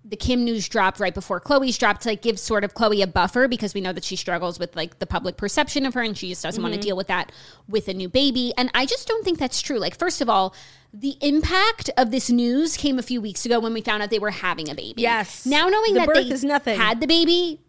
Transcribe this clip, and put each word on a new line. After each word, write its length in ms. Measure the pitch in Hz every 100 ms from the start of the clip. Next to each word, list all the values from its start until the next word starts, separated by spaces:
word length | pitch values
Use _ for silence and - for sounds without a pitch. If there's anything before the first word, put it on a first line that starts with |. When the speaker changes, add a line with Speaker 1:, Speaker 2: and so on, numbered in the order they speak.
Speaker 1:
the 120 | 214 208
Kim 280 | - 247
news 240 | 233 226 -
dropped 300 | 226 190 190
right 160 | 190
before 260 | 196 - 202
Khloe's 380 | - 285 269 208
dropped 240 | 302 -
to, 60 | 233
like, 140 | 208
give 160 | 233 214
sort 260 | - 214
of 100 | 202
Khloe 280 | - 220 208
a 40 | 190
buffer 400 | 185 175 240 262
because 260 | 240 208
we 80 | 202
know 120 | 180
that 100 | 180
she 120 | - 185
struggles 420 | - 170 175 170
with, 160 | 170
like, 240 | - 165 -
the 80 | 180
public 300 | 185 277 -
perception 500 | 202 - 294 285 269
of 80 |
her 80 | 247
and 160 | 226 208
she 100 | 185
just 120 | 180
doesn't 180 | 160 180
wanna 140 | 226
Speaker 2:
Mm-hmm. 60 | 208
Speaker 1:
deal 140 | 208 185
with 100 | 190
that 240 | 180 - - - - -
with 180 | 208 -
a 80 |
new 140 | 190 185
baby. 440 | 240 285 247 247 240
And 100 | 254
I 100 | 240
just 220 | 269 523 -
don't 180 | 453
think 140 | 392 320
that's 240 | 262 -
true. 160 | - 254
Like, 180 | 170 -
first 240 | 359 -
of 80 | 240
all, 260 | 196 190 - - - _
the 240 | 208 277 -
impact 680 | 285 294 311 370 427 453 - -
of 140 | 247
this 180 | 254 -
news 480 | 240 240 262 320 -
came 220 | 285 262
a 40 |
few 180 | - 247
weeks 260 | 208 185 233
ago 140 | 233
when 120 | 226
we 80 | 226
found 220 | 220 214
out 80 | 208
they 80 | 220
were 140 | 208
having 360 | 185 185 165 160
a 60 |
baby. 260 | 151 - 226
Speaker 2:
Yes. 460 | 233 233 202 - 254
Speaker 1:
Now 220 | 294 349
knowing 260 | 415 440
Speaker 2:
The 60 | 370
Speaker 1:
that 60 | 311
Speaker 2:
birth 100 | 311 247
Speaker 1:
they 60 |
Speaker 2:
is 100 | 262
nothing. 340 | 277 285 247 214
Speaker 1:
had 220 | 214 226
the 60 | 269
baby 540 | 330 330 349 349 302